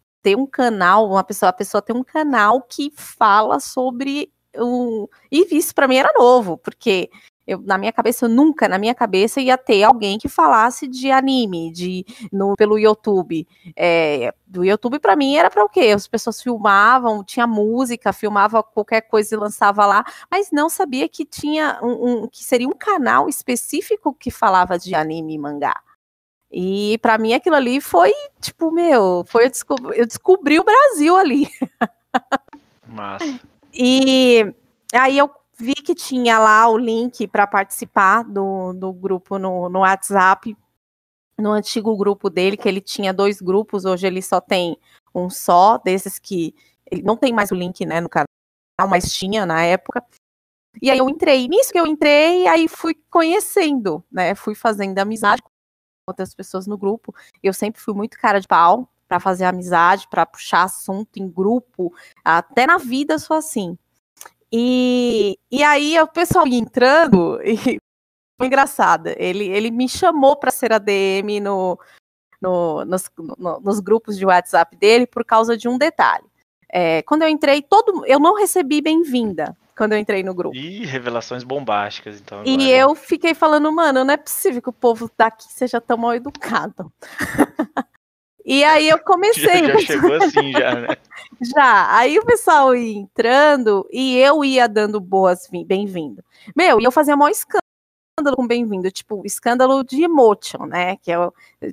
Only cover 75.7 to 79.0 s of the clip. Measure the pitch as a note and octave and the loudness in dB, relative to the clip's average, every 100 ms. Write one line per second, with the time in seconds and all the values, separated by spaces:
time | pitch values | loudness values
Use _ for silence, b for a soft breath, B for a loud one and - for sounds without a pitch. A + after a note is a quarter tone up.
75.7 | B3 D4+ D#4+ C#3 E2 _ _ _ _ _ | -2 -2 0 0 0 _ _ _ _ _
76.7 | F3+ E3 D#3+ - D4+ D#4+ D4+ D4+ C#4+ - | -2 0 0 0 0 0 0 0 0 4
77.7 | G4 G#4+ F4+ - C4+ D#4 G#4 G4+ F#4 C4+ | 2 4 -2 2 4 4 2 0 0 -2
78.7 | D4+ D#4 D#4+ | -2 0 0